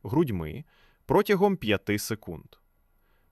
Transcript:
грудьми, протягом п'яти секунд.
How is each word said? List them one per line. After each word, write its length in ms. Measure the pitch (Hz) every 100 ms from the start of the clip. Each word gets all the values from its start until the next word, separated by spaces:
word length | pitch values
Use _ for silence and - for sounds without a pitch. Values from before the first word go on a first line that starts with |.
грудьми, 600 | 95 147 143 92 78 127 - _ _ _ -
протягом 520 | 175 214 190 202 185
п'яти 420 | 107 98 - 104
секунд. 460 | - - - 80 - _ _ _ _ _ _ _ _